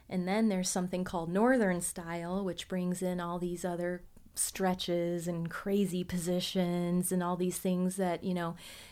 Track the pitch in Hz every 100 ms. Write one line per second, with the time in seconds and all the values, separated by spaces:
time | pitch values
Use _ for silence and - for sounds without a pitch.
0 | - 185 180 208 226 185 180 190 180 180
1 | 185 180 165 185 233 262 196 175 180 -
2 | 165 170 170 190 196 170 - 185 180 180
3 | 185 180 170 175 175 175 185 175 175 180
4 | - - - - - - 185 185 - 175
5 | 170 175 170 170 165 - 202 202 190 180
6 | 180 180 170 180 180 190 175 175 175 180
7 | 175 185 175 180 180 180 190 180 180 190
8 | 185 170 185 180 170 170 - - -